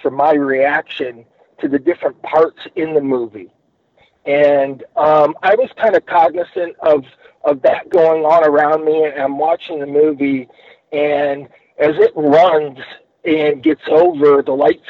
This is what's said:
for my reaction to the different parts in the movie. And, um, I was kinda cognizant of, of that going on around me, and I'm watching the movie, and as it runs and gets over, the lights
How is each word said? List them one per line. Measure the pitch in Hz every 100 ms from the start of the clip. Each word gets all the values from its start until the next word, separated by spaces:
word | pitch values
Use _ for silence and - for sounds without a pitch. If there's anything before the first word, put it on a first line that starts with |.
for | 143
my | 135 147
reaction | 151 139 135 139 151 - - 131 117 113 _ _ _
to | 156
the | 139
different | 135 175 165 -
parts | - 156 160 - - -
in | 160
the | 156
movie. | 139 127 117 104 90 _ _ _ _ _ _ _ -
And, | 143 147 143 135 131 - -
um, | 151 156 147 160
I | 185 220
was | 262 -
kinda | 220 180
cognizant | - 175 165 165 175 - 170 -
of, | 165 151 131 _ - _
of | 147 143
that | - - -
going | 185 160 160
on | 151 170 156
around | 147 147 156 156
me, | 156
and | 156 143
I'm | 135 139
watching | 156 170 - 160
the | 143
movie, | 143 156 139 139 135 120 _ _ _ _
and | 147 147 147 147 139 139 _ _ -
as | 151 151
it | - -
runs | 151 151 180 156 151 131 127 - _ _ 175
and | 156 151 139
gets | 156 147 156
over, | 156 175 156 147 139
the | 139
lights | 135 147 175 -